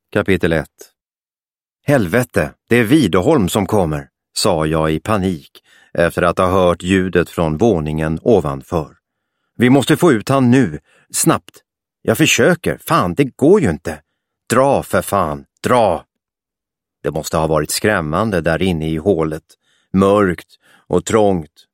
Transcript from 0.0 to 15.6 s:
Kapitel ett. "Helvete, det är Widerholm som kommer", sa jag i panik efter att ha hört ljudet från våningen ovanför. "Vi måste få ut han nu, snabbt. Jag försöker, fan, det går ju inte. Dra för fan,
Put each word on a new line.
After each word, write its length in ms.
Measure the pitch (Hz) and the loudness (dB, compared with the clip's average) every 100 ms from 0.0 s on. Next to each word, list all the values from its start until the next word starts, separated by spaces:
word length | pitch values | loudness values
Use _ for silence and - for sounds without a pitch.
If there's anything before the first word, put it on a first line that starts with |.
| _ | _
Kapitel 400 | 104 101 92 87 | -4 0 0 0
ett. 400 | 80 69 - - _ _ _ _ _ _ _ _ _ - | -2 -4 -12 -20 _ _ _ _ _ _ _ _ _ 0
"Helvete, 680 | 143 90 107 123 - 73 - - | 0 2 0 0 -2 -4 -6 -2
det 80 | 117 | 0
är 80 | |
Widerholm 640 | 110 156 107 92 101 160 90 | 4 2 2 2 2 0 0
som 180 | 113 92 | -2 0
kommer", 420 | 104 85 76 71 _ _ | 0 0 -4 -8 _ _
sa 320 | - 110 85 78 | -4 -2 0 0
jag 260 | 80 78 | 0 0
i 80 | 78 | -2
panik 640 | - 107 92 82 69 _ _ _ _ | -2 -2 -2 -4 -10 _ _ _ _
efter 300 | - 85 - | -2 -2 0
att 160 | 87 82 | 0 0
ha 80 | 92 | 0
hört 360 | 95 90 87 | 2 2 0
ljudet 480 | 87 95 92 87 82 | 0 0 0 -2 -2
från 260 | - 82 78 | -2 -2 0
våningen 600 | 117 87 76 78 78 80 | 0 0 -2 -4 -4 -2
ovanför. 720 | - 104 73 69 - 87 71 _ _ _ _ _ _ - | 0 0 0 -6 -6 -6 -6 _ _ _ _ _ _ 0
"Vi 140 | 123 | 4
måste 260 | 139 127 151 | 4 2 2
få 160 | 175 | 2
ut 160 | 117 95 | 2 0
han 220 | 135 123 | 0 4
nu, 300 | 127 107 76 - _ _ | 2 2 -4 -14 _ _
snabbt. 520 | - - 127 - - _ _ _ _ | -4 0 -2 -4 -20 _ _ _ _
Jag 160 | - 110 | -4 0
försöker, 600 | 147 - 143 175 - 67 | 0 2 2 0 -4 -6
fan, 360 | - 160 95 | -2 -2 0
det 100 | 85 | -2
går 360 | 143 - 139 208 | -4 0 2 4
ju 100 | 123 | 2
inte. 320 | 73 - 76 _ _ _ _ - | -2 -8 -12 _ _ _ _ -2
Dra 320 | - 139 110 | 0 2 0
för 200 | - 98 | -2 -4
fan, 420 | - 101 82 71 69 _ | -2 -2 -2 -6 -12 _